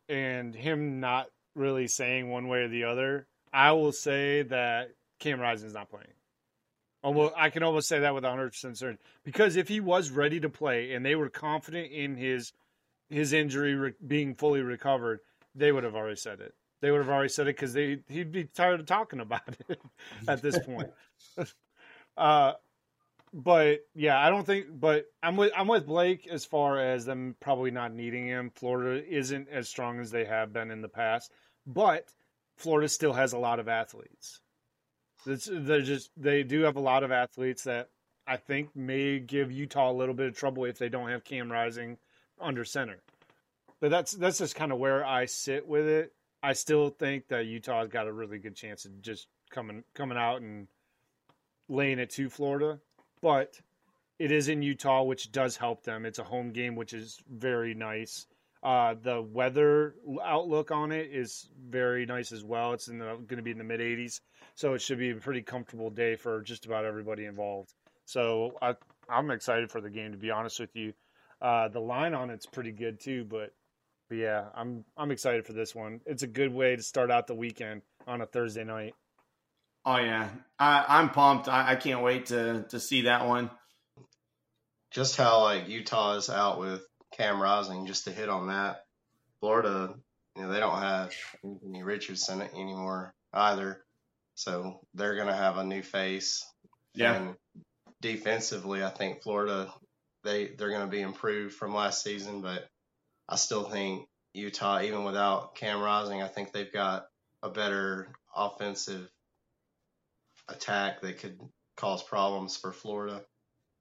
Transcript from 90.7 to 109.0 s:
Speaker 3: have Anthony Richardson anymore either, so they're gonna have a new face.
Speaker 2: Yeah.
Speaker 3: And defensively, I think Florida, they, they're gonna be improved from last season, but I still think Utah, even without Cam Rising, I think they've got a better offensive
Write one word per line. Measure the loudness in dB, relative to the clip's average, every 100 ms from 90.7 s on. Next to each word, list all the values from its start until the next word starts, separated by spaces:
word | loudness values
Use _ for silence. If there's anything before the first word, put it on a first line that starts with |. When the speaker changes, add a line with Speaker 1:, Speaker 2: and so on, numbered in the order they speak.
| 0
Speaker 3:
have | 0 -2 -4 -10 -14 -14
Anthony | -16 -14 -14 -10
Richardson | -6 -6 -6 -6 -4 -6
anymore | -8 -8 -10 -6 -6 -6 -8 _ _
either, | 2 2 2 -2 -8 _ _ _ _ _
so | -10 -6 -4 -6 -10 _
they're | -4 -2
gonna | 0 0 2
have | 0 0
a |
new | -2 -4
face. | -4 -2 -2 -2 -4 -4 -8 _ _ _ _
Speaker 2:
Yeah. | 0 2
Speaker 3:
And | 2 -4 -12 _ -20 -20 _ _ -8
defensively, | -6 -4 -2 -2 -2 -6 -6 -4
I | -4
think | -4 -6 -6
Florida, | -4 -2 0 -2 -6 -12 _ _ _ _
they, | -4 -2 -4
they're | -4 -4
gonna | -2 -4
be | -4
improved | -4 -4 -2 -2 -4
from | -8 -4
last | 0 0 -2
season, | -4 -6 -8 -8
but | -6 -8 -10 _ _ _ _ _ -6
I | -2
still | -2 -2 -4
think | -4 -4 -6 -10 _ _
Utah, | -12 -10 -2 0 2
even | 0 -2
without | -2 2 2 2 -2
Cam | -8 -4 -2
Rising, | 2 0 0 -4
I | -6
think | -6 -8
they've | -8 -6
got | -2 0 -2 -8 _ _ _
a | -8
better | -4 -2 0 -2 -4 -8 -16 _
offensive | -4 -4 -4 -8 -6 -8 -8